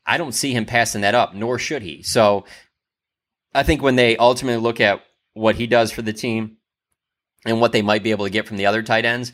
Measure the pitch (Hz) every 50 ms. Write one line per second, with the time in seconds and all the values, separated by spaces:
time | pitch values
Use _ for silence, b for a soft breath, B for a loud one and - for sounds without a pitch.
0 | - - 120 151 170 135 113 - - 139 123 123 107 110 120 120 113 - - 104
1 | 101 101 110 123 104 - 90 98 110 117 127 113 - - 160 135 104 85 73 76
2 | - - - 123 110 104 101 98 B B B B B B B _ _ _ _ _
3 | _ _ _ _ _ _ _ _ _ _ - 139 139 - 160 135 135 135 127 127
4 | 120 117 113 - 117 123 127 123 135 131 120 113 110 117 113 - 117 101 98 -
5 | _ _ _ _ _ _ - 110 110 110 107 110 117 113 120 117 113 107 - -
6 | 113 110 107 - - 123 110 110 110 110 - _ _ _ _ _ _ _ _ _
7 | _ _ _ _ _ _ _ _ - 113 113 113 117 113 - 113 104 104 107 107
8 | 98 110 110 101 101 101 95 107 104 - 110 98 98 101 107 113 110 117 113 113
9 | 113 117 120 123 123 123